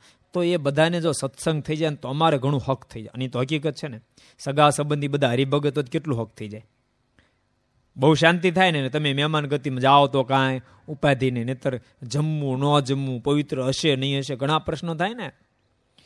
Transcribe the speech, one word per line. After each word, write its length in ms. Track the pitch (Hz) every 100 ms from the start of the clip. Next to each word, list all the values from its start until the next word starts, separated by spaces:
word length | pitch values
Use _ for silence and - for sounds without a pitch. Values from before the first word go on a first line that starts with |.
| _ _ _
તો 100 | 180
એ 140 | 170 175
બધાને 440 | 139 143 165 175
જો 120 | 165
સત્સંગ 500 | 139 139 - 170 156
થઈ 140 | 147 156
જાય 140 | 160
ને, 60 | 143
તો 120 | 123
અમારે 300 | 143 160 143
ઘણું 240 | 131 143 135
હક 160 | 135
થઈ 180 | - 117
જાય." 80 | 107
અને 100 | 120
એ 40 | 131
તો 120 | 123
હકીકત 340 | 127 156 151
છે 140 | 135 151
ને, 120 | 113 - _ _ -
સગા 320 | 143 143 147
સંબંધી 380 | 139 147 147 143
બધા 220 | 143 131
હરિભગત 320 | 123 131 143
હોય 80 | 147
તો 120 | 143
કેટલું 400 | 127 160 147 117
હક 80 | 110
થઈ 180 | - 107
જાય. 180 | 107 - _ _ _ _ _ _ _ _ _ _ _ _ -
બહુ 180 | 139
શાંતિ 360 | 156 160 175 180
થાય 200 | 170 185
ને, 180 | 151 131
તમે 260 | 151 147
મહેમાન 320 | 139 151 156 143
ગતિમાં 340 | 147 147 127
જાઓ 260 | 131 143 143
તો 160 | 135
કાંઈ 380 | 123 135 131 131 - _ -
ઉપાધિ 420 | 151 147 131 131
નહીં, 140 | 123
નહીતર 360 | 117 131 143 123 - -
જમવું, 560 | 127 135 156 156 139 127
ન 220 | 143 147
જમવું, 420 | 131 139 135 123
પવિત્ર 400 | 143 147 143 131
હશે, 340 | 131 135 160 131
નહીં 220 | 139 139
હશે, 180 | 131 127
ઘણા 220 | 135 156
પ્રશ્નો 360 | 160 156 170
થાય 200 | 156 185
ને. 180 | 240 165 - _ _ _ _ _ _